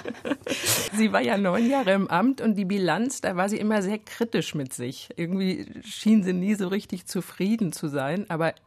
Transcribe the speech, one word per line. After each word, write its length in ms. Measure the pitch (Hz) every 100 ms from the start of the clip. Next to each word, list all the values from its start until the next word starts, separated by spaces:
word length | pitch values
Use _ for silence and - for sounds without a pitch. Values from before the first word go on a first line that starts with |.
| - - - 285 - - - - - 208
Sie 160 | 220
war 80 | 196
ja 160 | 240 202
neun 320 | 190 190 233
Jahre 240 | 277 208
im 160 | 196 190
Amt 320 | 170 240 269
und 140 | 226
die 100 | 196
Bilanz, 560 | 185 202 175 160 247 -
da 160 | - 180
war 120 | 196
sie 100 | 214
immer 240 | 214 214
sehr 160 | 185 214
kritisch 560 | - - 233 202 -
mit 180 | 151 131
sich. 380 | - 123 - - -
Irgendwie 500 | 170 190 190 - - -
schien 380 | 214 - 214 220
sie 100 | 185
nie 220 | 180 190
so 140 | 208 180
richtig 380 | 196 - 180 -
zufrieden 680 | 196 - - 190 226 185
zu 160 | - 156
sein. 380 | 139 139 180 -
Aber 240 | 160 165 -